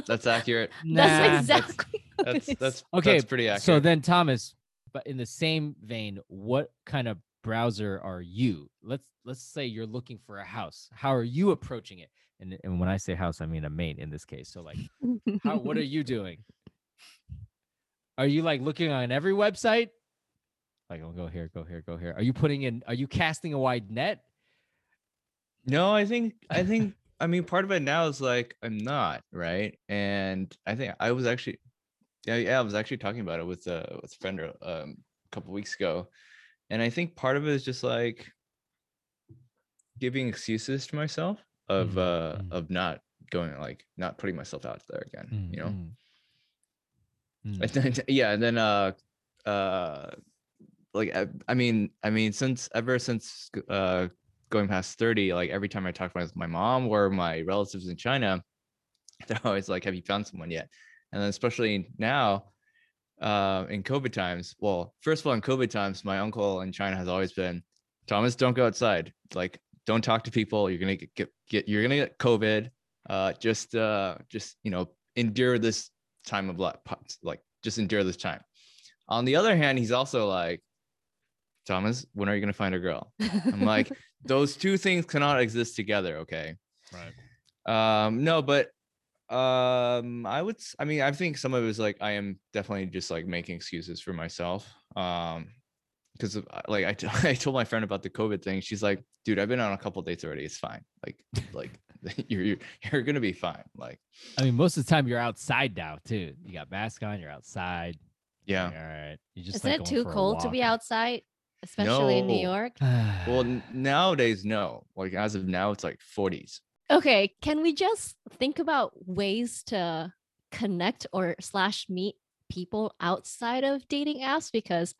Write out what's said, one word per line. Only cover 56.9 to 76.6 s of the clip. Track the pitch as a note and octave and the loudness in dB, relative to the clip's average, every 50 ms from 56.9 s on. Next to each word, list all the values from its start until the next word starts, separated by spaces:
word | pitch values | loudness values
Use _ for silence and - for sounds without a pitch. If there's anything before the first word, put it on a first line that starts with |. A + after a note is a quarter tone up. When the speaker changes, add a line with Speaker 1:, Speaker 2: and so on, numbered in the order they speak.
| G#2+ G#2 G2+ G2 | 4 4 4 4
Speaker 1:
my | G2 F#2+ F2 E2+ D#2+ D#2+ | 4 2 0 0 0 -2
relatives | E2 F2 F#2+ G2+ G2+ G2+ - G2 F2+ F2+ | -2 0 0 0 0 -2 -4 -8 -8 -8
in | F2 D#2+ | -8 -4
China, | - A#2+ C3 C#3 A#2+ G2+ F#2+ F2 - _ _ _ _ _ _ _ _ _ _ _ _ _ - - | -2 0 0 2 2 2 0 0 -4 _ _ _ _ _ _ _ _ _ _ _ _ _ -20 -14
<laughs> | - - | -8 -6
they're | A2+ A2 - | -4 -2 0
always | A#2+ G2 G2 F#2+ - | 0 0 0 0 -2
like, | F#2+ F#2 - | -4 -4 -2
"Have | G2+ F#2 | -4 -4
you | F2+ F2 | -4 -4
found | - G2+ G2+ G#2 - | -2 -2 -2 -2 -6
someone | - F2+ D#2+ E2+ | -10 -12 -8 -8
yet?" | E2 D#2+ - - _ - - - - _ _ - | -6 -8 -8 -10 _ -20 -20 -20 -20 _ _ -10
And | - G2 | -4 -2
then | G2+ G2+ | -2 -2
especially | G2 - - A#2+ A2+ - A#2+ A2 G#2 G2+ F2 - - - | -2 0 -2 -2 0 2 0 0 0 0 -2 -6 -6 -4
now, | A2 A2+ C3+ C#3+ B2+ G#2+ G2 G2+ - - _ _ _ _ _ _ _ _ _ _ _ _ _ - | 0 0 2 4 4 4 2 0 -2 -8 _ _ _ _ _ _ _ _ _ _ _ _ _ -6
uh, | - G#2+ G#2 G2+ G2 G2 F#2+ F#2+ F#2+ - | -2 0 2 2 2 2 0 0 -2 -4
in | G2+ G#2 F#2+ | -6 -6 -4
covid | - C3 C#3+ C3+ B2 G2+ | -2 -2 -2 -2 -2 -4
times, | A2 F#2 F2+ F2+ F2 F2 - - - | -2 -2 -2 -2 -6 -8 -12 -10 -4
well, | - G#2 G2 F2 F2 A2 _ _ | 0 0 0 0 -2 -6 _ _
first | - D3+ D#3 D3+ - | 0 0 0 0 2
of | D3+ | 0
all, | B2+ | 0
in | A2 | 0
covid | G2+ - C3 C3 B2+ A#2 | 2 0 0 2 2 0
times, | - G#2+ G2+ G2 F#2+ - - | 0 0 -2 -2 -4 -4 -4
my | G2+ F#2+ G2 | -2 -2 -2
uncle | G2+ A2 G#2+ A#2 G2+ G2+ F#2+ F#2 | -2 -2 -2 -2 0 0 0 -2
in | F#2 F#2+ | -4 -6
China | F2+ - G2+ G2 F#2+ | -6 -4 -2 -2 -2
has | F#2 F2+ F2+ | -2 -2 -2
always | F2+ F#2 F#2+ F2+ - | 0 0 0 -2 -2
been, | - F#2 F2+ F2 F2 - _ _ _ _ _ _ _ _ - | -2 -2 -2 -4 -6 -10 _ _ _ _ _ _ _ _ 0
"Thomas, | G#2+ G2+ A2+ B2 B2 | 2 2 2 2 2
don't | - C3 B2+ A#2+ | 4 2 2 4
go | B2+ B2 A#2 | 4 4 2
outside. | G#2 - B2+ A2+ G2+ E2 E2 - - _ _ - - | 2 2 2 2 2 2 0 -4 -10 _ _ -8 -4
Like, | F2+ F2+ F#2 - - _ _ _ _ - | -4 -4 -4 -6 -10 _ _ _ _ -2
don't | - A2 A#2 A2+ | 0 2 2 4
talk | - A2+ A2+ - | 4 2 2 2
to | B2 | 0
people. | - A#2 G#2+ - - G#2+ G2+ F#2+ | 0 0 0 2 2 0 2 2
You're | F#2 E2 | 0 0
gonna | F#2+ F#2+ G2 | 0 -2 -2
get, | F2 E2 - - | -2 -4 -10 -8
get, | - G2+ - _ _ _ - | -8 -8 -8 _ _ _ -2
get, | - G#2 - G#2 | -2 -2 0 2
you're | G#2 G#2 | 2 2
gonna | A2 B2 C#3 C#3+ | 4 4 4 2
get | C#3 - - - | 0 0 -2 0
covid. | - B2 A#2 G#2+ A2 G#2+ G#2+ G#2+ G#2+ B2 - _ _ _ _ _ - - | 4 4 4 4 4 4 2 2 0 -4 -10 _ _ _ _ _ -10 -6
Uh, | G2 F#2+ F#2+ F#2+ D#2+ | -2 0 0 0 -2
just, | - - A2+ A2 - - - - | 0 0 0 0 0 -2 -4 -2
uh, | A2+ A2 G#2+ G#2+ G2+ G2 F#2 E2 - - _ | 0 0 2 2 0 0 -2 -4 -8 -12 _
just, | - A2 - - - _ - | -12 -10 -10 -12 -14 _ -6
you | G#2+ | -4
know, | F#2 F2+ F2+ E2 _ _ _ _ - | -2 -2 -4 -4 _ _ _ _ -2
endure | A#2+ A#2+ A2+ G#2 A#2+ B2+ B2 B2 A#2+ | 0 0 0 2 4 4 4 4 4
this | G#2+ A2+ A2 - - - _ _ _ _ _ _ - | 4 2 0 0 -6 -10 _ _ _ _ _ _ -10
time | - - G2+ G2 F#2+ | -4 -4 -2 -2 -2
of | F2+ | -2
li-, | E2+ | -2